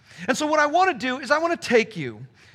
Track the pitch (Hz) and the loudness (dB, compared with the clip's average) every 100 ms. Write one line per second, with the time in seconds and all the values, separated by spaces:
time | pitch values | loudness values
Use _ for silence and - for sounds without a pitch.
0 | _ - 180 262 302 302 294 330 381 254 | _ -10 -4 -2 0 2 2 4 2 0
1 | 254 254 254 294 339 339 - 233 220 175 | -4 -4 0 0 0 -4 2 2 2 -4
2 | 131 107 131 _ - | -10 -10 -18 _ -20